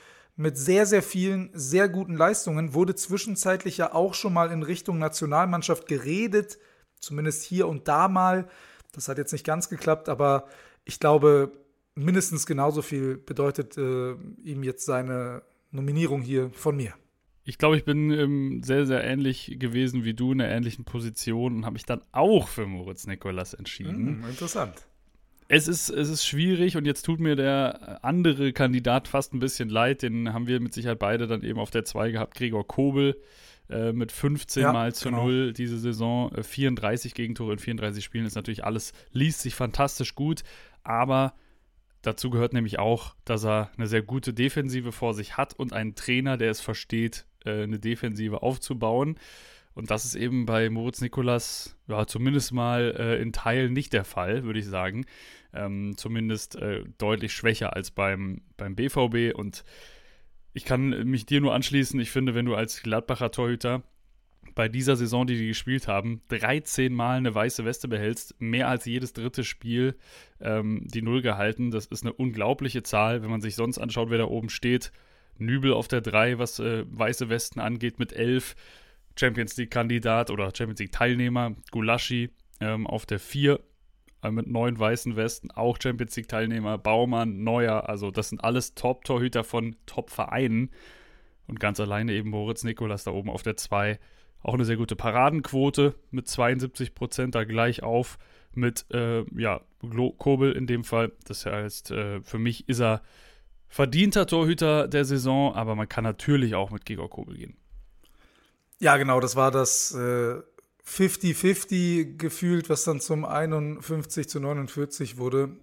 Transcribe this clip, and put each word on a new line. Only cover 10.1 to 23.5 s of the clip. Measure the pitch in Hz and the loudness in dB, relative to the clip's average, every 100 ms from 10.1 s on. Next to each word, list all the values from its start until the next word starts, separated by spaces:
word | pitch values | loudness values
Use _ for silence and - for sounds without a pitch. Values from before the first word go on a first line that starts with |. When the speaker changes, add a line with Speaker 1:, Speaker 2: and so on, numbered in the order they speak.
| 135 143 139 - - - _ | 2 4 4 0 -18 -20 _
Speaker 1:
ich | - - | -14 0
glaube, | 156 151 147 143 139 - _ _ _ | 6 8 8 8 6 -2 _ _ _
mindestens | - 151 185 - 156 - | -4 2 2 2 -2 -2
genauso | 143 139 151 | 2 2 2
viel | 143 143 135 131 | -2 -2 -2 -4
bedeutet, | - 131 143 139 123 - | -6 0 0 0 -4 -2
äh, | 131 127 127 127 - - | -2 0 -2 -6 -12 -14
ihm | 156 139 | -10 -6
jetzt | 131 127 - | -4 -4 -2
seine | 127 127 127 123 123 - _ _ | -2 -2 -4 -6 -8 -16 _ _
Nominierung | 135 139 147 165 139 | -6 -2 2 2 0
hier | 123 131 131 | 0 0 -2
von | - 156 | -2 -2
mir. | 143 113 - _ _ _ _ | -2 -4 -8 _ _ _ _
Speaker 2:
Ich | - - | -12 2
glaube, | 151 156 | 6 6
ich | |
bin, | 147 147 151 | 4 2 4
ähm, | 151 143 143 135 123 | 4 4 2 0 -4
sehr, | 123 135 139 | 0 2 4
sehr | 127 | 2
ähnlich | 117 135 135 131 - 131 | 2 0 0 -2 -6 -6
gewesen | 127 120 131 123 | -2 0 0 0
wie | 113 | -2
du | 113 127 | 0 0
in | 131 | 2
einer | 113 | 0
ähnlichen | 113 120 - | 0 -2 -4
Position | 117 123 117 110 - 113 123 117 | -8 -6 -6 -6 -4 0 0 -2
und | 110 | -4
habe | |
mich | 110 | -8
dann | - 120 - | -6 -6 -4
auch | 127 170 214 107 | 2 6 6 4
für | - 101 | -4 -6
Moritz | 92 90 95 - | -6 -8 -10 -10
Nikolas | 95 98 92 92 | -8 -6 -6 -6